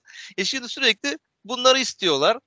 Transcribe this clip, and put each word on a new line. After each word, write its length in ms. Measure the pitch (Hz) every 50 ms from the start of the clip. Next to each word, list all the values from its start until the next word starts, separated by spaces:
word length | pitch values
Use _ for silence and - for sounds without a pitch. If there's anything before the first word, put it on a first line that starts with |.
| - - - - - - 196 -
E 80 | 196
şimdi 240 | 185 - 269 240 226
sürekli 480 | - 269 269 240 214 - - 285 277 - _ _ _ _ -
bunları 340 | 196 247 247 247 254 262 269
istiyorlar. 580 | 247 - - - 190 175 147 135 143 185 226 269 -